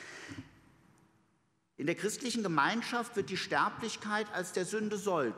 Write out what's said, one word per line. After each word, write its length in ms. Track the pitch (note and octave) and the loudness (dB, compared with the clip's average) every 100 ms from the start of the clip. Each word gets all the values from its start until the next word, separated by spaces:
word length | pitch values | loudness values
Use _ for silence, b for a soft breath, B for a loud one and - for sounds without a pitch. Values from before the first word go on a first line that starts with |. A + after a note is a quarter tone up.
| B B B B B - - - - - _ _ _ _ _ _ _ - | B B B B B -20 -20 -20 -20 -20 _ _ _ _ _ _ _ -4
In 100 | D3 | -2
der 100 | E3 | 0
christlichen 460 | G3+ - A#3+ A3+ | -2 -2 -2 0
Gemeinschaft 720 | G3 D3+ D3+ A3+ - A#3+ A3+ G3+ | 2 4 4 4 0 -2 0 -2
wird 120 | - | -2
die 80 | F#3 | -2
Sterblichkeit 920 | F#3+ D3 F#3+ - A3+ - G#3 G#3 G#3+ | 2 4 4 0 -4 -4 -2 -2 0
als 200 | F3 F3+ | -4 -2
der 120 | F#3+ F3+ | -2 0
Sünde 320 | G#3+ G#3+ G#3 | 0 0 0
Sold 380 | G3 E3+ A#2+ | 2 2 2